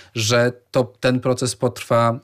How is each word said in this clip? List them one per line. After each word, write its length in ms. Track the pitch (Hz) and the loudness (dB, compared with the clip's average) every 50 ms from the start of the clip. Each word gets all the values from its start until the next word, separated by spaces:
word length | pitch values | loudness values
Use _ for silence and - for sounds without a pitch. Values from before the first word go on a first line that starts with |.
| - - - | -20 -12 -8
że 360 | 117 110 107 123 120 120 123 120 - _ _ | -4 -2 0 2 2 2 0 -2 -6 _ _
to, 220 | - 139 123 110 - _ | -2 -2 -2 -2 -4 _
ten 200 | - 127 127 127 | -2 0 0 0
proces 360 | - 135 127 - 135 120 - | 0 -2 -2 0 -2 -4 -2
potrwa 640 | - - 123 123 - - - 127 117 117 117 117 - | -2 -4 -4 -4 -4 -4 0 2 2 2 2 0 -2